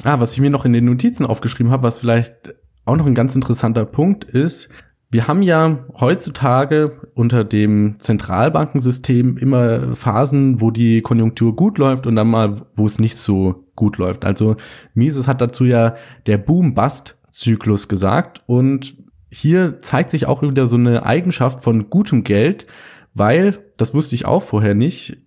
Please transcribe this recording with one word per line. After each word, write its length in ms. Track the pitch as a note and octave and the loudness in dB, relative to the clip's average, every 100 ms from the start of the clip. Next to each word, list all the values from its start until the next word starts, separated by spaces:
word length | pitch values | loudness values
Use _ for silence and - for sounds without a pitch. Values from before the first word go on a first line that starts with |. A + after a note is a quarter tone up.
ah, 160 | C3+ C#3+ | -2 0
was 120 | A#2 | -2
ich 80 | C3 | 0
mir 100 | C#3+ | 0
noch 140 | C#3 | 0
in 80 | B2 | 2
den 120 | A#2 | 2
Notizen 400 | A#2+ B2 A#3 B3 | 2 2 0 0
aufgeschrieben 480 | C3+ A2 A#2 - A#2 | -2 -2 -4 -2 0
habe, 120 | C3 | 2
was 160 | A#2+ A2+ | 0 -2
vielleicht 540 | A#2+ A#2 A#2 - - - _ _ | 0 0 0 -8 -20 -20 _ _
auch 120 | - D3+ | -2 0
noch 100 | C#3+ | 2
ein 80 | |
ganz 200 | A#2 B2+ | 2 0
interessanter 500 | C3 C3 A#2+ A2+ A2+ | 0 -2 -2 0 -2
Punkt 400 | G#2+ - F3 G3+ | -2 0 0 0
ist, 440 | - B2+ E3 - - - - _ - | -2 -2 -2 -4 -10 -18 -20 _ -4
wir 180 | B2 B2 | -2 0
haben 140 | E3+ | 0
ja 440 | F#3 D#3+ D#3+ C#3+ - - | 2 2 2 0 -6 -2
heutzutage 1000 | D3+ F#3+ - - C3 B2+ C#3 D3+ D3+ - - | 0 0 -4 -4 0 2 2 0 0 -4 -10
unter 300 | - A#2 A#2+ | -2 0 2
dem 520 | G#2 G#2+ G#2+ G#2 G#2 G#2 | 0 0 2 2 0 -2
Zentralbankensystem 1400 | - G#2 - F#2 C#3 D#3 D3+ C#3+ B2+ B2+ - B2 B2+ B2 | -2 -2 -2 0 2 0 -2 -2 -2 -2 0 2 2 0
immer 580 | B2+ B2+ A#2+ A2+ - | 0 2 2 0 -4
Phasen, 680 | - B2 G#2+ C#3 C#3 C3+ A#2 | -4 -2 0 0 2 2 2
wo 100 | A2+ | 0
die 300 | A2 A#2 A2+ | 2 2 2
Konjunktur 540 | - A#2 A2+ - A#2 | 2 0 0 0 0
gut 240 | A2+ G3+ G3+ | 2 0 2
läuft 280 | C3+ C3 C3 | 0 0 -2
und 100 | A2 | 0
dann 120 | A2+ | 2
mal, 240 | A2+ G#2+ G#2 - | 2 0 -2 -8
wo 120 | - G#2+ | -2 -2
es 120 | - | 0
nicht 180 | A2+ - | -2 -2
so 520 | - F#2+ F#2 F2+ _ - | -2 0 0 -2 _ -2
gut 220 | G#2 - | -2 -2
läuft. 260 | F#2 F2+ | -4 -4
Also 320 | G2 G2 A2 G#2+ - - - | -4 0 0 -2 -6 -20 -8
Mises 340 | A2+ C3+ C#3 B2+ | -2 0 0 -2
hat 120 | B2+ | -2
dazu 240 | A#2+ - | -2 0
ja 300 | B2+ A#2+ A2+ - - - - | 2 4 2 -2 -16 -8 -2
der 120 | G2+ | -2
Boom-Bust 760 | A#2+ F3 E3 B2 C3 - - - _ - | 2 2 2 0 -2 -2 -10 -20 _ -4
Zyklus 520 | A#2 G#2+ G#2 G2+ - | 0 0 0 -2 -2
gesagt. 540 | G2 F#2+ C3+ - - - | -2 0 0 -4 -8 -2
Und 500 | B2 C3+ C3+ - - - _ - | 0 0 -2 -6 -16 -20 _ -20
hier 520 | - - F3+ F3 C#3+ | -4 0 2 0 -4
zeigt 280 | - B2+ - | -4 -2 -2
sich 160 | D3+ C3+ | -2 -2
auch 160 | - | -2
wieder 240 | D3 C3+ B2 | 0 0 2
so 100 | A#2+ | 2
eine 280 | A#2+ A#2 | 2 2
Eigenschaft 580 | - D3 F3+ - B2+ B2+ | 0 0 0 0 -2 -2
von 280 | - A2+ G#2 | 0 0 0
gutem 340 | F3+ G#3 B2 | -2 0 0
Geld, 420 | G2 G2+ C#3 G3 - - - - _ | 2 2 2 -2 -10 -20 -20 -20 _
weil, 460 | - G#2 D#3 G3 F#3+ - - | -2 2 4 2 -2 -8 -4
das 180 | A#2 | -2
wusste 200 | C#3+ D#3 | -2 -2
ich 100 | B2 | -4
auch 180 | - F#3 | -2 -2
vorher 320 | - G#2 G#2+ | 0 0 2
nicht, 440 | G2+ C#3+ - - - | 2 0 -4 -12 -16